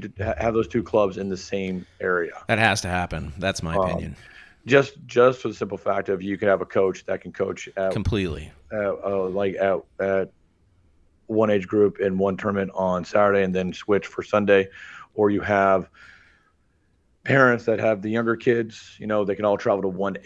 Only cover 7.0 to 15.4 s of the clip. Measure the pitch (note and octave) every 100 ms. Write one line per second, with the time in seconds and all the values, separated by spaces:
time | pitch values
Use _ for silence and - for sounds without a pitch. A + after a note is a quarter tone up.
7 | - F#2+ F#2 - F#2+ E2+ - - F#2+ F#2
8 | F#2 G#2 F#2 D2+ D#2 - - A2 G2+ F#2+
9 | G2 G2 F#2 F#2+ G2+ F2+ G2 F#2 - -
10 | F#2+ F#2+ F#2 _ _ _ _ _ _ _
11 | _ _ - A2 A2 G#2 F2+ G#2+ G2+ -
12 | G2+ F#2+ G2 F#2 - G2+ F#2+ - F#2 F2+
13 | D#2+ G#2 G#2 G2 F#2+ F#2 F#2 - - G2
14 | - - F2 G#2+ G2+ G2 F#2+ - - -
15 | - - G#2 G2+